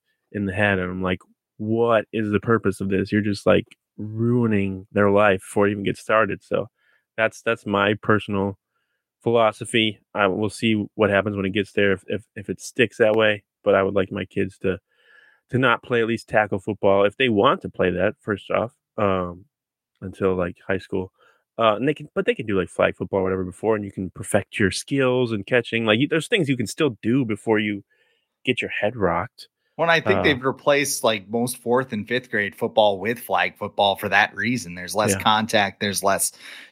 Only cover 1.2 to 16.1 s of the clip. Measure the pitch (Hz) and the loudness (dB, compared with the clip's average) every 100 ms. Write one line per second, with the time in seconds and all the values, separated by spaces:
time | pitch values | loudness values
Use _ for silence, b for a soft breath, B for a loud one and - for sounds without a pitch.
1.2 | _ _ _ - 107 113 117 113 - 113 | _ _ _ -10 -4 0 2 2 0 -4
2.2 | 107 104 120 113 101 95 98 95 98 107 | -2 0 2 0 0 -2 -2 -2 0 0
3.2 | 104 98 - 95 95 _ _ - 107 110 | 0 0 2 2 0 _ _ -14 -10 -4
4.2 | 117 123 117 104 98 95 95 101 101 101 | 0 2 2 0 -2 -6 -4 0 4 4
5.2 | 104 95 - - 101 101 101 - - 110 | 4 2 -2 0 0 0 -4 -6 0 0
6.2 | 104 110 - 101 104 _ _ _ _ - | 0 -4 -6 -6 -6 _ _ _ _ -4
7.2 | 110 - - 113 - 101 101 107 - 107 | -4 -2 -4 -4 -2 0 0 0 0 0
8.2 | - 101 98 98 _ _ _ _ _ _ | 0 -4 -4 -6 _ _ _ _ _ _
9.2 | - 117 110 - 110 120 110 104 _ 98 | 0 2 2 0 -2 0 0 -2 _ 0
10.2 | 101 92 107 - 117 107 104 - 104 101 | 2 2 -4 -2 0 0 -2 0 2 2
11.2 | 101 101 95 101 98 - 101 95 - 104 | 0 -2 -2 -2 -2 0 2 0 -4 -8
12.2 | - - 104 92 - - 117 - 110 110 | -8 -14 -10 -10 -6 -2 0 2 2 4
13.2 | 110 104 - _ 107 98 98 98 95 101 | 2 0 -6 _ 0 2 2 0 -2 -4
14.2 | 95 - 98 - 98 90 b b b b | -6 -4 -4 -4 -6 -6 b b b b
15.2 | b b _ 127 131 117 - 120 113 | b b _ 0 2 0 0 -2 0